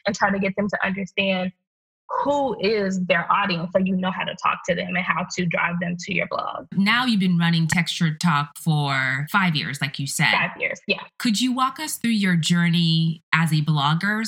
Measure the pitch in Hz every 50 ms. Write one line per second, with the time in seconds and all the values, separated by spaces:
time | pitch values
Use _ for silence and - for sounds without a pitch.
0 | - 202 220 - 220 202 196 196 190 196 190 - 208 208 - - - 196 190 196
1 | 196 185 - - 196 196 190 185 185 185 - _ _ _ _ _ _ _ _ _
2 | _ - - - - 277 285 285 277 262 220 - - 196 226 214 202 190 190 190
3 | 180 175 185 170 175 - 175 190 202 196 180 165 160 175 - 190 190 185 190 185
4 | 185 185 180 185 170 156 - - - 147 143 147 - - 175 175 - 180 180 175
5 | 185 - 156 151 185 180 - - 180 170 175 165 165 170 175 175 175 170 175 175
6 | - - 185 165 - - - - - - - - - - - 180 196 202 226 240
7 | 254 254 226 202 190 185 180 170 170 170 170 165 165 156 - 175 170 - - -
8 | 170 160 151 156 - 175 151 143 147 147 - - - 165 156 151 147 143 139 135
9 | 131 131 131 135 147 151 - 208 190 180 156 143 95 95 131 - 139 135 - -
10 | 139 139 - - 151 120 110 - - 180 - - - - - - - - 185 -
11 | - - _ - - 247 208 196 240 254 247 262 254 254 254 - 311 294 - -
12 | - 233 226 214 196 190 180 170 151 - 175 175 170 170 165 175 170 165 160 165
13 | 165 160 160 - _ _ - 160 165 160 160 151 147 151 151 151 139 143 156 165
14 | 185 202 214 220 226